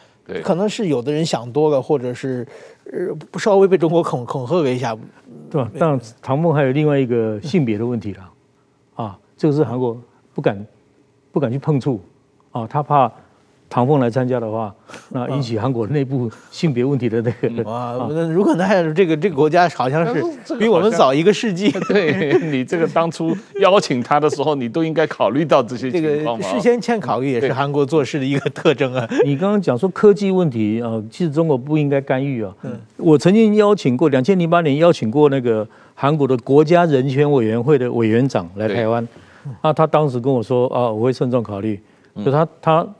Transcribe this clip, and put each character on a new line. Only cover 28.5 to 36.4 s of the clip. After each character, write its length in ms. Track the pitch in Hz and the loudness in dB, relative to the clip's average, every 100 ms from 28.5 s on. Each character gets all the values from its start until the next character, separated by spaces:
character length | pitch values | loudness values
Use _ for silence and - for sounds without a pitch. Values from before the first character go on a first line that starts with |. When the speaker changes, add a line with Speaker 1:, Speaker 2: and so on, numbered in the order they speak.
| - 220 | -2 0
Speaker 2:
征 200 | 127 135 | 0 0
啊。 140 | 127 113 269 | -2 -2 0
Speaker 3:
你 140 | 143 139 | 0 0
刚 120 | 196 | 0
刚 120 | 208 | 0
讲 160 | 175 123 | 0 0
说 100 | 190 | -2
科 260 | - 214 | 4 4
技 180 | 202 196 | 4 2
问 180 | 185 170 | 0 0
题， 320 | 117 107 113 | 0 -2 -2
呃， 200 | 117 113 110 | -4 -6 -6
其 140 | - | -4
实 80 | 175 | -2
中 160 | 143 165 | 0 0
国 100 | 131 | 0
不 200 | 135 156 | 0 0
应 100 | 143 | 0
该 140 | 139 | 0
干 200 | 135 131 | 0 -2
预 220 | 139 123 | -2 -4
啊。 100 | 101 - | -6 -10
Speaker 2:
嗯。 140 | 135 120 - - | -14 -14 -16 -2
Speaker 3:
我 200 | 170 151 | 4 4
曾 160 | 170 | 6
经 220 | 208 220 208 | 4 4 4
邀 180 | 208 | 4
请 220 | 208 143 123 | 2 0 2
过， 140 | 160 | 2
两 120 | 131 | 2
千 160 | 127 190 | 2 2
零 120 | 165 | 2
八 100 | 170 | 2
年 160 | 160 139 | 2 2
邀 160 | 170 | 2
请 180 | 160 110 | 2 0
过 200 | 135 147 | 4 4
那 100 | 139 | 4
个 260 | 120 110 107 - - - | 0 0 -2 -10 -20 -2
韩 200 | 139 156 | 0 2
国 120 | 135 | 2
的 80 | |
国 220 | 127 | 0